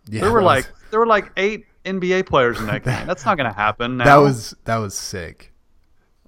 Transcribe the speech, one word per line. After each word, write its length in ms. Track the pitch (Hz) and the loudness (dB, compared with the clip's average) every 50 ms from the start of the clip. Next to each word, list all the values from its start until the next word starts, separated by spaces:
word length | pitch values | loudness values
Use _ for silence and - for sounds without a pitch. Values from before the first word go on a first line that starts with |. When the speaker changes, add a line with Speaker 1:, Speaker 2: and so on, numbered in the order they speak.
| _ | _
Speaker 1:
Yeah, 140 | - 104 110 | -12 -8 -2
Speaker 2:
There 100 | 180 208 | -2 2
were, 80 | 233 226 | 2 4
Speaker 1:
that 40 | 196 | 4
was 200 | 170 143 131 127 | 4 2 2 0
Speaker 2:
like, 60 | - - - _ - - | -4 -12 -20 _ -6 -2
there 80 | 220 | 0
were, 60 | 233 | 2
like, 260 | 233 220 202 190 - - | 2 2 0 0 -4 -6
eight 280 | 175 190 208 220 208 - _ _ _ _ | -4 -4 -4 -4 -6 -14 _ _ _ _
N 140 | 185 190 190 | -8 -6 -4
B 140 | 175 180 185 | -2 -2 0
A 100 | 185 185 | -2 -2
players 380 | - - 143 123 120 113 104 | 0 2 2 2 2 0 -2
in 60 | 110 | -6
that 180 | 104 104 107 - | -6 -6 -4 -4
Speaker 1:
<laughs> 0 | |
Speaker 2:
game. 220 | 127 123 - - | -4 -4 -4 -4
That's 180 | 151 185 - - | -6 -8 -6 -2
not 140 | - 196 151 | -4 -2 -2
gonna 140 | 131 117 104 | -2 -4 -2
happen 440 | 104 104 107 107 - 117 120 127 | 0 -2 -2 0 -2 -6 -6 -4
now. 80 | 123 120 | 0 4
Speaker 1:
That 120 | 143 139 | 6 8
was, 380 | 147 143 143 131 117 104 - - _ _ | 8 6 4 2 -2 -8 -14 -18 _ _
that 100 | - 113 | -4 -4
was 180 | 113 107 101 - | -4 -4 -6 -10
sick. 540 | - - - - 95 82 80 - _ - _ _ _ _ _ _ _ _ _ _ _ _ _ _ _ _ | -12 -12 -12 -12 -12 -12 -12 -16 _ -20 _ _ _ _ _ _ _ _ _ _ _ _ _ _ _ _